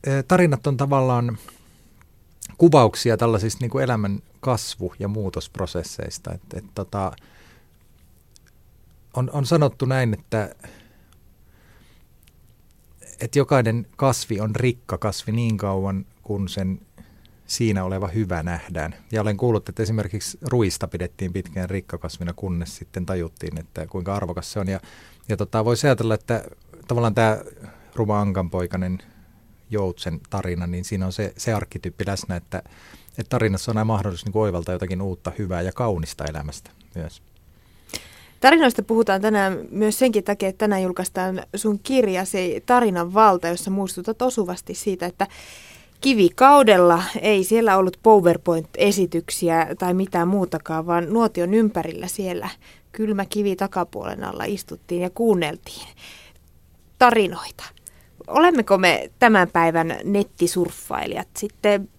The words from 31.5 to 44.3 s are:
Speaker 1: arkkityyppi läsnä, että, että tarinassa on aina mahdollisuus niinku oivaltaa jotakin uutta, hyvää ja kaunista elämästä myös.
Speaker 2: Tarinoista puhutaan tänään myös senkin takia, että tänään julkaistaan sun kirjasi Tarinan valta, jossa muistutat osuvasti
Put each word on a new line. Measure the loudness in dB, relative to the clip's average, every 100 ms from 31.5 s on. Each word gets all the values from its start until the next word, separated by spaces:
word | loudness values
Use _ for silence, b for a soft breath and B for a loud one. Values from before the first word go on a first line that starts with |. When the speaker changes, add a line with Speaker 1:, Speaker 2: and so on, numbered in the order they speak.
Speaker 1:
arkkityyppi | -4 -4 -8 -10 -8 -6
läsnä, | -6 -6 -8
että, | -6 -12 -12 b b b b -12
että | -4
tarinassa | 0 0 0 -2
on | -2
aina |
mahdollisuus | 0 0 -2 -6
niinku | -4 -2
oivaltaa | 0 -2 -4
jotakin | -6 -4 -4
uutta, | -6 -6 -10 -8
hyvää | -6 -4
ja | -4
kaunista | -4 -2 -2 -4 -8
elämästä | -8 -8 -10 -12 -20 _ _
myös. | -12 -12 -14 _ _ _ B B B B B B B B B
Speaker 2:
Tarinoista | 6 6 4 2
puhutaan | 0 2 2 2
tänään | 2 2 0 -2 -6
myös | -2 0 2
senkin | 2 2
takia, | -2 -2 -2
että | 0
tänään | 0 0
julkaistaan | -2 -4 -6 -4 -4 -4 -8
sun | -6 -2 -2
kirjasi | 0 2 2 0 -4 -4 -4 -4 2
Tarinan | 4 4 0 0
valta, | 6 6 6 0
jossa | -4 -4
muistutat | -4 -4 -6 -8 -2
osuvasti | -2